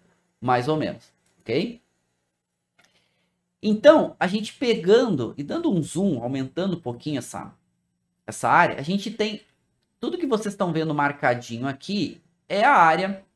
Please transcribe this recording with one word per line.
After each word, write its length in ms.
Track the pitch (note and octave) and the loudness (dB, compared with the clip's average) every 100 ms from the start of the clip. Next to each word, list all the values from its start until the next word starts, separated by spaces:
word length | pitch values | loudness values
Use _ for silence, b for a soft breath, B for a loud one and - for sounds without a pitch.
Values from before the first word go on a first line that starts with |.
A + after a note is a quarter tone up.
| _ _ _ _ | _ _ _ _
mais 280 | B2 B2 B2 | 0 0 0
ou 80 | D#3 | -2
menos, 340 | G#2+ - _ _ _ _ | -2 -8 _ _ _ _
ok? 400 | - B2+ A#3 A#3 _ _ _ _ _ _ _ _ _ _ _ _ _ _ _ _ _ _ | -4 -2 -2 -8 _ _ _ _ _ _ _ _ _ _ _ _ _ _ _ _ _ _
Então, 520 | G#3 G#3+ C#4+ D#4 - - | -2 4 8 8 6 -2
a 60 | F#3+ | -2
gente 260 | G#3 G#3+ | -2 -6
pegando 800 | - B3 G3+ E3+ A3+ A#3 D3+ A2 - | -4 -2 0 4 4 4 0 -4 -8
e 60 | |
dando 280 | C#3+ D4+ E4+ | -8 -4 -2
um 100 | F#3 | -2
zoom, 400 | C#3+ D#3+ G3 C3 | -2 -2 -2 -2
aumentando 540 | A#2 C3+ C3 - F#3+ E3+ | -4 -6 -6 -6 -4 -4
um 40 | |
pouquinho 380 | - A#2+ - C#3+ | -6 -10 -6 -8
essa, 360 | - F2 - - _ _ _ _ _ _ - | -8 -12 -14 -18 _ _ _ _ _ _ -16
essa 220 | G#2+ A#2+ | -4 2
área, 300 | D3 E3+ - | 4 4 0
a 40 | |
gente 280 | C#3+ G3 G3+ | -4 -4 -4
tem 320 | - G#3+ A3 _ _ _ _ _ _ | -4 -4 -6 _ _ _ _ _ _
tudo 200 | A#3 F4 | -8 -6
que 80 | D4+ | -2
vocês 260 | A3 G#3+ | -4 -4
estão 200 | G3 F#3 | -4 -2
vendo 220 | D#3+ D#3+ | -2 -2
marcadinho 720 | D3 C#3+ C#3+ C#3+ A#2+ A#2+ A#2 C3 | 0 -2 0 0 0 -4 -8 -8
aqui 540 | C3+ - G#3 D3+ - _ _ - | -8 -6 -4 -4 -8 _ _ -6
é 140 | G3 | 0
a 120 | A#3+ | 4
área 500 | C4 G#3+ E3 F#3+ G3 - | 6 6 4 -2 -6 -14